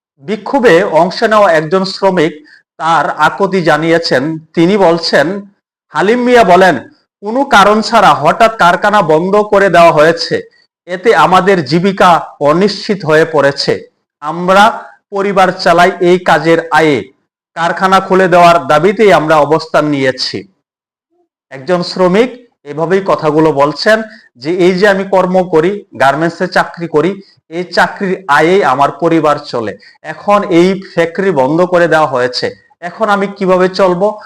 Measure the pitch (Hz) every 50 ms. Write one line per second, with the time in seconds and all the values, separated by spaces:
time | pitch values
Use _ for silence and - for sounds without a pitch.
0 | _ _ _ 143 135 160 214 208 - - 269 277 233 220 165 170 202 175 160 156
1 | 170 185 - - 233 214 220 214 202 185 165 156 160 151 185 190 190 190 - -
2 | 202 190 185 175 151 170 - - - _ - _ _ _ _ - 160 165 165 151
3 | 151 185 - 151 156 160 - - 196 180 190 190 156 160 151 151 160 165 165 170
4 | 165 - 160 127 139 160 160 156 - _ _ 175 165 180 208 202 190 165 170 170
5 | - - 220 156 139 175 202 202 202 - _ _ _ _ _ _ _ _ - 151
6 | 175 202 240 247 240 247 247 233 214 180 175 185 190 180 147 110 - - _ _
7 | _ _ _ _ 202 208 226 269 277 262 233 202 190 208 214 220 220 - 240 220
8 | 190 160 143 - 143 170 - - 226 220 - - 180 170 185 185 - 208 208 208
9 | 175 151 156 160 175 190 196 214 208 - 202 196 196 190 165 170 170 165 151 151
10 | 151 170 165 170 - - 117 - - - _ _ _ _ _ _ _ 175 185 185
11 | - 233 - 165 151 170 185 185 175 196 196 175 135 123 156 175 180 202 190 -
12 | 196 180 165 147 - - - - 147 143 160 175 202 208 - - - - 202 -
13 | 147 151 151 156 160 160 156 143 135 139 139 - - - 107 92 - - _ _
14 | _ _ _ _ 147 151 165 175 180 180 190 196 208 233 - - - - - _
15 | _ _ 202 196 190 202 185 190 185 180 175 - - 185 170 175 175 190 190 -
16 | 180 175 185 180 180 - 165 156 151 165 165 - - - 151 156 160 156 139 107
17 | 95 - _ _ _ _ _ _ _ _ _ 165 165 175 180 185 190 185 190 190
18 | 185 - 190 185 190 175 175 175 175 170 170 170 135 127 151 151 165 208 196 240
19 | 220 196 170 151 151 156 160 151 143 139 156 156 - - - 160 151 151 147 135
20 | 131 131 127 - - - - 98 - - _ _ _ _ _ _ _ _ _ _
21 | _ _ _ _ _ _ _ _ _ _ 135 135 131 175 180 175 175 - - 185
22 | 185 175 185 214 254 254 - - - _ _ _ _ 147 143 151 165 160 190 196
23 | 196 185 151 - 160 151 147 160 160 160 143 139 139 151 151 - - 208 220 220
24 | 220 - - - _ _ _ 123 123 156 180 196 170 185 190 180 208 208 196 190
25 | 190 196 196 185 185 180 185 185 180 - 165 156 156 190 208 202 - _ - 113
26 | 131 135 143 151 170 165 170 - 185 180 - 185 160 - - 170 170 156 - 147
27 | 151 190 - 196 - _ _ _ _ - 160 175 180 175 - 208 180 175 - -
28 | 202 180 160 - - - 143 151 156 170 185 202 165 139 156 143 139 139 - -
29 | 175 165 165 156 147 147 143 120 - - - 120 110 101 90 - _ - _ _
30 | - 151 156 - - 208 202 202 185 180 175 170 180 190 196 190 - - - 170
31 | 165 165 - 208 190 196 165 135 127 135 160 170 180 180 180 170 175 156 156 160
32 | 151 135 135 123 123 123 - - - 98 98 - _ _ _ _ 165 175 - -
33 | 220 208 202 196 196 196 196 - 196 180 185 180 185 185 190 208 196 180 180 175
34 | 202 208 208 - -